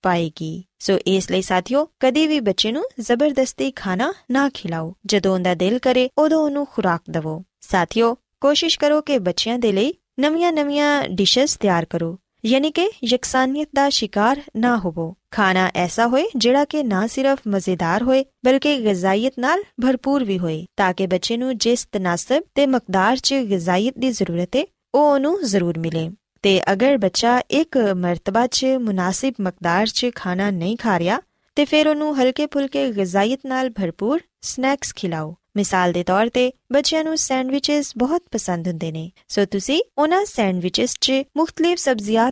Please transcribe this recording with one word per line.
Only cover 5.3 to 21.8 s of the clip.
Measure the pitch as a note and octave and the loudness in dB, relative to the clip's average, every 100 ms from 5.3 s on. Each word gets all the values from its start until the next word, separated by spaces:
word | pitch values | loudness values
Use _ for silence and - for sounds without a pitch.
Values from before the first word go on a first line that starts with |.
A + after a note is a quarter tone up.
ਉਹਦਾ | F#3 F3+ F3 | 2 0 0
ਦਿਲ | F#3 B3 | 0 2
ਕਰੇ, | B3+ B3+ B3+ - | 2 2 2 2
ਉਦੋਂ | D#4 D#4 | 4 4
ਉਹਨੂੰ | D4+ C#4+ C#4+ | 2 -2 -4
ਖੁਰਾਕ | - F#3+ E3+ - | -2 -2 -2 -4
ਦਵੋ। | E3 D#3 D#3+ F#3+ _ | -6 -6 -8 -12 _
ਸਾਥੀਓ, | - F#3+ E3+ A3 A#3 A#3 _ _ | -4 0 0 2 0 0 _ _
ਕੋਸ਼ਿਸ਼ | C#4 D4 E4 - | 0 2 0 0
ਕਰੋ | D4 D4+ | 2 2
ਕਿ | D4+ C4+ | 2 0
ਬੱਚਿਆਂ | F3+ F3 A3 A#3+ | 0 -2 -4 0
ਦੇ | A#3 | 0
ਲਈ | G3 B3+ F4+ _ - | 2 0 -2 _ -2
ਨਵੀਆਂ-ਨਵੀਆਂ | C#4+ D#4+ F4 D#4+ C#4+ C#4+ D4 C#4+ - | 0 2 0 0 0 0 2 0 0
ਡਿਸ਼ਜ਼ | F3+ F#3+ - C#4+ - | 0 2 2 0 0
ਤਿਆਰ | G3+ F3 E3 | 0 0 0
ਕਰੋ, | E3+ E3 F3+ _ _ A3 | -4 -6 -8 _ _ 0
ਯਾਨੀ | C4 D4+ | 0 0
ਕਿ | D4+ F#4 - | 0 -2 -2
ਯਕਸਾਨੀਅਤ | A#3 B3 - C4 C4 C#4 D4+ C#4 | -2 -2 0 0 0 -2 -2 0
ਦਾ | C#4 | 0
ਸ਼ਿਕਾਰ | C#4 G#3+ - G#3+ C#4+ - G#3+ | 0 -2 0 0 0 -4 -2
ਨਾ | A#3+ A#3 | 0 0
ਹੋਵੋ। | F3+ E3 E3 F#3 _ | -2 -4 -8 -10 _
ਖਾਣਾ | - G3 F#3 F#3 - | 0 2 2 2 0
ਐਸਾ | F3 - A#3 | -2 0 2
ਹੋਏ | C4 G4 C#4 | 2 0 0
ਜਿਹੜਾ | A#3 C4+ D4 | 2 2 2
ਕਿ | D4+ | -2
ਨਾ | C4 G3 A3+ | 0 0 -2
ਸਿਰਫ | - C4+ C4+ A3 | 0 0 0 -2
ਮਜ਼ੇਦਾਰ | G3 F#3 F3 E3+ F#3+ | -2 0 -2 0 0
ਹੋਏ, | A#3+ C4 C4+ _ B3+ | 2 2 0 _ 2
ਬਲਕਿ | C4+ D4 C#4+ | 2 2 0
ਗਜ਼ਾਈਅਤ | G#3+ F#3+ F#3+ G3 B3+ C4 | 0 0 2 0 0 -2
ਨਾਲ | B3 F4+ G#4 - | 0 -2 -4 -2
ਭਰਪੂਰ | B3 B3+ C4+ C#4 | 0 0 0 0
ਵੀ | A#3 F#3+ | 0 -2
ਹੋਏ, | F3 D#3 F3 - | -2 -4 -6 -2
ਤਾਂ | F#3+ | 0
ਕਿ | F3+ F#3+ | 0 0
ਬੱਚੇ | F3+ - A#3 | -2 -2 -4
ਨੂੰ | B3+ A#3+ | -4 -2
ਜਿਸ | A#3 A#3+ | 0 0